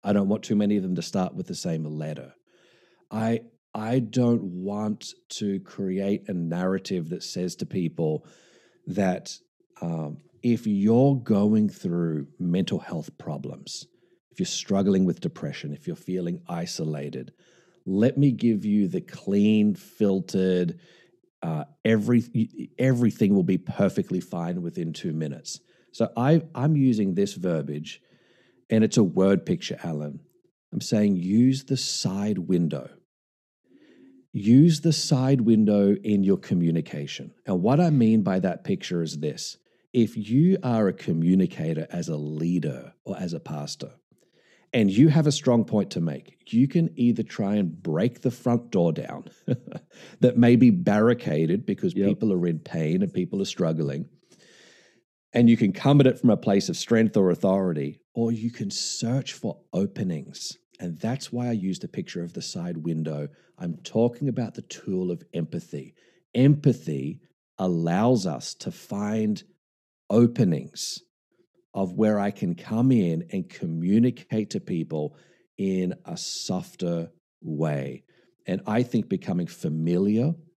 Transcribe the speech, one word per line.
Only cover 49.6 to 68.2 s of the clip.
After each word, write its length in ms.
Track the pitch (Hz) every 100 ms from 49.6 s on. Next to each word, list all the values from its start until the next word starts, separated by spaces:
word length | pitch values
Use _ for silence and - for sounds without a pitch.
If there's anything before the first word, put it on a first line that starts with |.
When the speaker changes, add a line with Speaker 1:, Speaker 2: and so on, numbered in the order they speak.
| -
Speaker 1:
<laughs> 460 | - _ - - -
that 180 | 123 117
may 160 | 120
be 160 | 120 123
barricaded 960 | 92 87 104 113 120 - 76 80 214 -
because 260 | - 95
Speaker 2:
Yep. 140 | 95 98
Speaker 1:
people 260 | 101 110
are 140 | 92 87
in 140 | 80
pain 420 | - 82 78 90
and 100 | 98
people 300 | 90 90 101
are 40 | 98
struggling, 600 | - 85 80 73 71 - _ _ _ _ _ - _ _ _ _ _ _
and 180 | - 120
you 60 | 113
can 160 | 104
come 280 | - 135 143
at 60 | 131
it 140 | -
from 100 | 123
a 60 | 104
place 320 | - 101 92
of 80 | 82
strength 400 | - 117 110 107
or 140 | 95
authority, 680 | 87 98 98 95 78 71 - _
or 160 | - 117
you 220 | 113 117
can 180 | - 98
search 600 | - - - 113 135 131
for 260 | - 104 - _
openings. 840 | 87 98 - 92 80 - - - - _ _
And 200 | 87 80
that's 320 | 110 135 -
why 160 | 120 123
I 40 |
used 300 | 113 95 90
the 60 | -
picture 340 | - 87 90
of 100 | 85
the 80 | 85
side 380 | - 90 87 82
window. 500 | 82 80 78 73 73 _ _ _
I'm 180 | 90 80
talking 500 | - 110 120 120 139
about 260 | 120 113
the 80 | -
tool 480 | - - - 92 90
of 120 | 85 -
empathy. 600 | 85 80 87 - 73 67 _ _ _ _
Empathy 840 | 117 135 147 147 - - 71 69 - _ _ _ -
allows 640 | 92 85 82 90 117 123